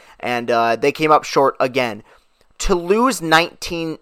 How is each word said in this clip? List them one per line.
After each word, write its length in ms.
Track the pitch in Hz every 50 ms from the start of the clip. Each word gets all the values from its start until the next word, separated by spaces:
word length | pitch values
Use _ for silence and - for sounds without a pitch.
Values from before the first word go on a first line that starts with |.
| - - - _
And, 300 | - 117 123 120 120 117
uh, 260 | 120 117 117 117 117
they 160 | 113 127 143
came 180 | 143 - 160 156
up 140 | 151 143 -
short 320 | - - 156 135 131 - -
again. 440 | - 131 120 131 123 117 104 104 - _ _ _ _ _ _ _ _ _ _ _
To 160 | - - 196
lose 460 | 175 170 175 202 220 247 262 220 175
nineteen, 800 | 165 160 160 160 175 - - _ - - 180 170 165 160 156 -